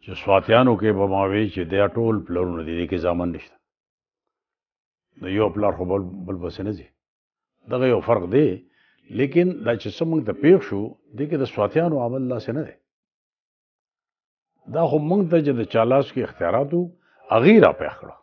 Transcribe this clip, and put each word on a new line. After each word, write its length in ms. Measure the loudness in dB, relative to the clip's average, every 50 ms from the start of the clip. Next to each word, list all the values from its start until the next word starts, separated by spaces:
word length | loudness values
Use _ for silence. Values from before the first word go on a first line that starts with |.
| _
چې 80 | -14 -14 -12 0
سواتیانو 540 | 2 2 2 4 6 4 6 6 4 2 2
کې 120 | 2 0 2 2
به 40 | 0 0 2
ما 80 | 0 0
وی 180 | 2 2 0 -2 -2
چې 120 | -2 -6 -6 -2 0
دا 140 | 0 0 0 0 -2
ټول 260 | -2 0 0 -2 -4 -4
پلرونه 340 | -4 -4 -2 -4 -4 -6 -8
دي، 100 | -6 -6 -6
دې 80 | -4 -4
کې 80 | -4 -4 -2 -2
زامن 220 | -2 -2 -4 -4 -6
نشته. 200 | -8 -12 -18 _ _ _ _ _ _ _ _ _ _ _ _ _ _ _ _ _ _ _ _ _ _ _ _ _ _ _ _ _ _ _ _ _ _ -8
د 120 | -4 -2 0
یو 100 | 0 0 0 -2
پلار 160 | -2 -2 -2 -2
خو 80 | -4 -2
بل، 100 | -2 -4 -4 -6 -12 -14 -10 -10
بل 80 | -10 -8 -8
پسې 180 | -10 -10 -8
نه 100 | -8 -8 -8 -10
ځي. 100 | -12 _ _ _ _ _ _ _ _ _ _ _ _ _ _ _ _ -8 -4
دغه 120 | -2 2 2
یو 80 | 2 2 2 0
فرق 240 | 0 0 0 0
دی. 160 | 2 2 2 2 0 -4 -12 _ _ _ _ _ _ _ _ _ -4 -2
لیکن 320 | -2 0 2 2 2 2 0 -4 -4
دا 80 | -4 -4
چې 120 | -4 -4 -10 -6 -6
څه 60 | -4 -2
موږ 120 | -2 -4 -2
ته 80 | -4 -6
پېښ 240 | 0 4 4 4 4 4 -2
شو، 120 | -6 -6 -6 -8 -10 _ _ _ -10 -10
دې 80 | -8 -6
کې 80 | -2 -4 -4
د 20 | -4
سواتیانو 500 | -2 -2 -2 0 0 0 0 0 -2 -2 -2
عمل 180 | -4 -4 -4 -4 -4 -6
داسې 160 | -6 -6 -6
نه 140 | -6 -6 -8
دی. 120 | -10 -12 _ _ _ _ _ _ _ _ _ _ _ _ _ _ _ _ _ _ _ _ _ _ _ _ _ _ _ _ _ _ _ _ _ _ _ _ _ _ -8 -2
دا 100 | 0 0 2
خو 80 | 2 0
موږ 240 | 2 2 2 2 2 2
ته 60 | 2 2 2
چې 60 | 2 0 0
د 20 | -2 -2 2
چالاس 320 | 2 2 4 4 2 2 0
کې 100 | -4 -6 -8
اختیارات 460 | -8 -6 -4 -4 0 0 0 0 0 -2
وو، 100 | -4 -4 -4 -8 _ _ _ _ _ -6 0
هغې 260 | 2 4 6 8 8 8 8
را 80 | 6 4 2
پېښ 140 | -6 -10 -10 -12
کړه. 160 | -18 -20 -20 -20